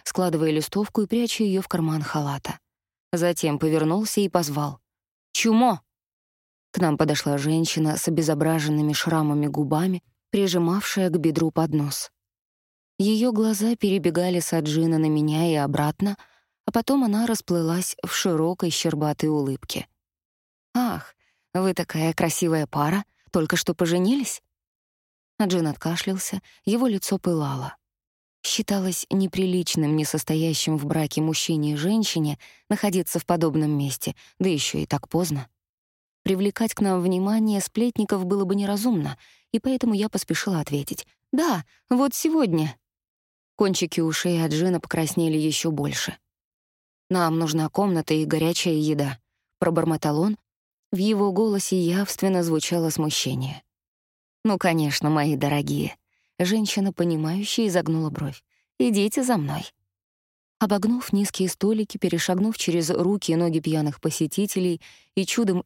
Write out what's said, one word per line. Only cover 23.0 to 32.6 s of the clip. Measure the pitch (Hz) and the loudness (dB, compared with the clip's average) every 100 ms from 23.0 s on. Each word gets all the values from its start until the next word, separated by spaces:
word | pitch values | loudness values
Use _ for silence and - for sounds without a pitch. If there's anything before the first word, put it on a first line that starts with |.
| - _ _ | -4 _ _
только | 185 156 175 | 0 0 -2
что | - 170 | -2 0
поженились?» | 165 180 185 277 254 - _ _ _ _ _ _ _ _ _ - | 0 2 2 0 -2 -8 _ _ _ _ _ _ _ _ _ -2
Аджин | 202 180 160 | 0 2 0
откашлялся, | - - 170 - 190 - 190 - - - | -2 -4 -2 -4 -4 -4 -8 -10 -8 -2
его | 233 254 | 2 2
лицо | 196 - 196 | 0 -2 -2
пылало. | 180 165 143 135 135 - _ _ _ _ _ _ | 0 0 -2 -4 -8 -12 _ _ _ _ _ _
Считалось | - - 214 202 185 175 - | -6 -4 0 0 0 -4 -2
неприличным | 196 190 - 185 180 165 - 151 156 | 0 0 0 0 0 0 0 2 2
несостоящим | 151 160 - 160 165 151 - 156 | 0 -2 -2 0 0 0 0 -2
в | 147 | 0
браке | 156 151 - | -2 -2 0
мужчине | 156 156 - 160 147 | 0 -2 0 0 0
и | 147 | 0
женщине | 165 220 208 165 151 143 - - | 0 0 0 0 -2 -2 -10 -18